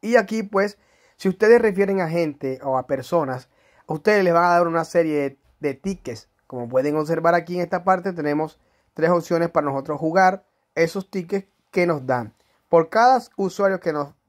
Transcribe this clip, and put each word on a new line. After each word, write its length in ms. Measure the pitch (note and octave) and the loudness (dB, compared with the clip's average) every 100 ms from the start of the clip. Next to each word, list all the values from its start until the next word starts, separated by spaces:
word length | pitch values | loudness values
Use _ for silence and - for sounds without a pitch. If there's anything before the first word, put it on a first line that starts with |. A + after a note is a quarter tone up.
Y 160 | G#3 A#3+ | 4 2
aquí, 260 | G#3+ A3 | 2 -6
pues, 360 | G3+ G3 G#3 - _ _ _ _ | -2 0 -2 -4 _ _ _ _
si 120 | F#3+ | -4
ustedes 340 | F3+ G#3+ A#3 | 0 6 6
refieren 380 | A3+ F#3+ G3 F#3+ | 6 0 0 0
a 80 | E3 | -2
gente 500 | E3+ D#3+ C#3 C3+ C3 | -2 -2 -4 -8 -6
o 120 | C3+ C3 | -4 -4
a 100 | B2+ | -2
personas, 600 | C3+ B2 F3 C#3 B2+ - _ _ _ - | -6 -2 -2 -2 -6 -12 _ _ _ -10
a 60 | |
ustedes 320 | D#3 G#3+ G#3 | -2 2 2
les 100 | F#3 | 4
van 100 | E3+ | 4
a 60 | F3 | 4
dar 160 | F3 F3 | 4 2
una 180 | E3 | 0
serie 320 | E3 F3 E3 D3 | 0 0 0 0
de, 180 | C#3+ C#3 _ _ | -4 -8 _ _
de 140 | D3 | -6
tickets. 540 | C3+ F#3+ G3 - A#2 _ _ _ | -4 -8 -8 -10 -14 _ _ _
Como 200 | B2+ A#2+ | -12 -4
pueden 280 | C3 C#3+ D3+ | -2 0 -2
observar 380 | D3+ D#3+ E3 | -2 0 2
aquí 200 | F3 E3 | 0 -2
en 80 | F3+ | -6
esta 220 | E3+ F#3 | -4 -4
parte, 280 | F3 F#3 F#3 | 0 -2 -2
tenemos 480 | F3 D3 D3 D#3 _ _ _ _ | -6 -4 -2 -4 _ _ _ _
tres 160 | - E3 | -4 0
opciones 380 | F3 E3 E3+ E3+ | 0 0 -2 0
para 160 | E3 D3 | -2 -2
nosotros 320 | C3+ C3 D3+ | -4 -6 -4
jugar 440 | D#3+ F3 F#3 F#3+ _ _ _ | 0 4 4 2 _ _ _
esos 340 | - E3 G3 F#3+ | -2 -2 -2 -8
tickets 400 | G3 E3+ G3 F#3+ _ _ | -10 -6 -8 -8 _ _
que 160 | - F3 | -2 0
nos 180 | D#3 | -2
dan. 300 | B2+ B2+ A2+ _ _ _ _ | -2 -4 -4 _ _ _ _
Por 200 | E3 E3 | 2 2
cada 340 | A3 A#3+ C4 A#3+ - | 2 4 4 -2 -6
usuario 420 | G3 F3+ G3+ F#3 | -6 0 -2 0
que 140 | F3 | -4
nos 220 | D3+ C#3+ _ | -4 -6 _